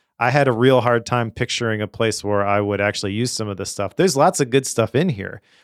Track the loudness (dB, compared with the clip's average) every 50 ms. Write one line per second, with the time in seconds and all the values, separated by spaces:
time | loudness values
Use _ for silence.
0 | _ _ _ -2 0 2 4 4 4 4 4 4 4 6 6 6 4 2 0 0
1 | 0 -2 -2 -2 -2 -4 -4 -6 -6 -6 -4 -4 -2 -4 -2 -4 -4 -6 -4 -2
2 | -2 -2 -2 -2 -4 -2 0 0 0 2 0 0 0 0 0 0 0 -2 -2 -2
3 | -4 -4 -2 -2 -4 -4 -4 -6 -6 -6 -6 -8 -8 -8 -6 -6 -6 -6 -2 0
4 | 0 0 4 4 2 2 2 0 -2 0 0 0 0 0 -2 -2 -2 0 0 0
5 | 0 0 -2 -4 -8 -10 -12 -16 -20 _ _ _